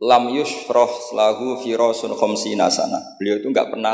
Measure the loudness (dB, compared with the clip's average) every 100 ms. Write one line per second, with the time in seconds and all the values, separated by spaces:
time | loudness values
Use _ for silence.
0 | 4 4 4 -2 -4 -6 0 2 2 0
1 | -6 0 2 2 -4 -4 -2 2 2 0
2 | -4 0 0 0 -2 2 2 2 -2 -4
3 | -8 -6 -2 -2 0 0 0 -2 0